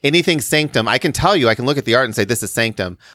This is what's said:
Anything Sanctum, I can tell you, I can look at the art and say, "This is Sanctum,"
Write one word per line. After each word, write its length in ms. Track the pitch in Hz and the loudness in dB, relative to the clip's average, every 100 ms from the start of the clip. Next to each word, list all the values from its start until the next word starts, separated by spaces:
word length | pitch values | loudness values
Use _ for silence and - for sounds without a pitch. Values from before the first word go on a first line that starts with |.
Anything 380 | 143 165 170 165 | 2 2 2 0
Sanctum, 480 | - 151 151 135 110 | 0 0 0 -2 0
I 100 | 123 | 0
can 140 | 165 | 0
tell 240 | - 170 202 | 0 0 2
you, 140 | 117 | 2
I 60 | 110 | 2
can 100 | 123 | 0
look 120 | 147 | -2
at 60 | |
the 120 | 117 117 | 0 0
art 100 | 127 | 0
and 100 | 110 | -2
say, 80 | |
"This 180 | 98 120 | -2 -2
is 120 | 104 | -4
Sanctum," 440 | - 113 107 92 90 - | -4 -4 -4 -8 -8 -20